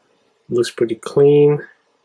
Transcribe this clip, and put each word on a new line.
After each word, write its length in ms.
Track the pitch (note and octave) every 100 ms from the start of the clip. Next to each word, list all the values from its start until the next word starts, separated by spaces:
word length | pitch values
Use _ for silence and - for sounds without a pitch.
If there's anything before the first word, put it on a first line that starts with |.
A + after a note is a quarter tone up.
| _ _ _ _ -
looks 220 | A#2+ A#2
pretty 240 | - A#2 A2+
clean. 720 | - - C#3+ D3 D3 D3 - _ _ _